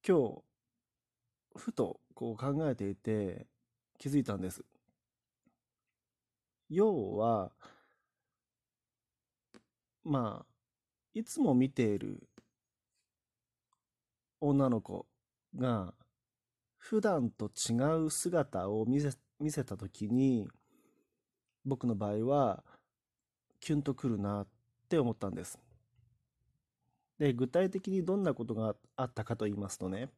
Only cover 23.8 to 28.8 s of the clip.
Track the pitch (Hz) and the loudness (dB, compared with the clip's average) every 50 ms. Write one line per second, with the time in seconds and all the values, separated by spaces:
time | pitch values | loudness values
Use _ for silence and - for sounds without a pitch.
23.8 | 143 147 127 - - 131 113 101 101 101 104 101 101 _ _ _ _ _ _ _ | 0 -2 -4 -2 -2 -2 0 0 0 -2 -2 -2 -4 _ _ _ _ _ _ _
24.8 | _ _ 175 160 127 120 110 _ 101 98 95 95 90 - - - _ _ _ _ | _ _ 2 2 2 2 0 _ -6 -6 -6 -8 -10 -12 -14 -18 _ _ _ _
25.8 | _ _ _ _ _ _ _ _ _ _ _ _ _ _ _ _ _ _ _ _ | _ _ _ _ _ _ _ _ _ _ _ _ _ _ _ _ _ _ _ _
26.8 | _ _ _ _ _ _ _ - 147 139 123 120 131 127 - 170 190 190 190 190 | _ _ _ _ _ _ _ 0 2 2 2 2 0 2 2 2 2 2 0 -4
27.8 | - 202 190 190 165 180 190 202 196 165 123 - 117 113 113 110 110 107 104 _ | -4 -2 -2 0 0 0 0 2 2 0 0 -2 -4 -4 -2 -2 0 -2 -2 _